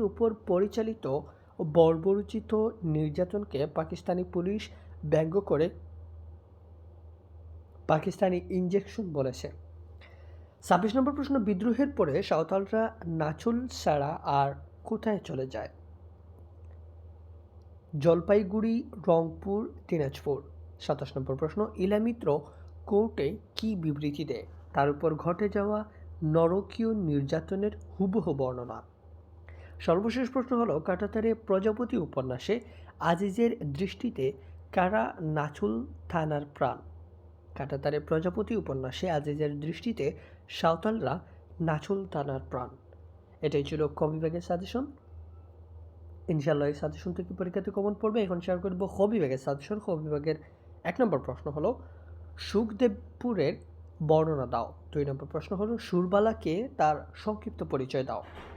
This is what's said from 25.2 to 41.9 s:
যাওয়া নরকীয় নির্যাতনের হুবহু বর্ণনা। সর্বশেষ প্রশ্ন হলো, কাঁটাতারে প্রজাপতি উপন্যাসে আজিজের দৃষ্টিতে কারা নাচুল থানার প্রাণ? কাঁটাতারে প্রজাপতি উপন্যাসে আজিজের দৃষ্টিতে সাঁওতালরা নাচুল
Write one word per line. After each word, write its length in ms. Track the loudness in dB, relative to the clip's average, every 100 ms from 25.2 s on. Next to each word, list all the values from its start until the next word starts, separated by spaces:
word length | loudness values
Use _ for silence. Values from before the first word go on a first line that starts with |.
| 0 0 0
যাওয়া 300 | 2 0 -2 -4 -12 -16 -4 4 6
নরকীয় 540 | 6 4 0 -2 0 2 2
নির্যাতনের 640 | 2 2 -2 0 0 0 -2 -10 0
হুবহু 360 | 2 4 2
বর্ণনা। 460 | 0 -2 -2 -8 -10 -14 -20 -20 -20 -20 -20 -20 -18 -18 -2 4
সর্বশেষ 420 | 4 4 0 0
প্রশ্ন 180 | 0 2 2
হলো, 140 | 4 2 0
কাঁটাতারে 440 | 0 0 2 2 2 2
প্রজাপতি 480 | 4 4 0 0 0 0
উপন্যাসে 480 | -2 -2 -2 0 -2 -2 -16 -20 -2 2
আজিজের 400 | 2 2 2 2 2 -4 -2
দৃষ্টিতে 480 | -4 -2 -6 0 -2 -2 -12 -20 -2 2
কারা 280 | 4 4 0 -2 -2 0
নাচুল 360 | -2 -2 -2 0 -4 -12 -4
থানার 360 | 0 0 -2 -4 0
প্রাণ? 220 | 0 0 -10 -18 -20 -20 -20 -20 -12 -8
কাঁটাতারে 420 | -4 -2 0 -2 0
প্রজাপতি 460 | 0 2 -2 -2 -2
উপন্যাসে 500 | -2 -4 -4 -4 0 0
আজিজের 340 | -2 -2 -2 -2
দৃষ্টিতে 460 | -6 -4 -4 -2 -2 -4 -12 -20 -14 2
সাঁওতালরা 560 | 4 4 2 0 0 -2 -6 -20 -16 -2 0
নাচুল 320 | 2 0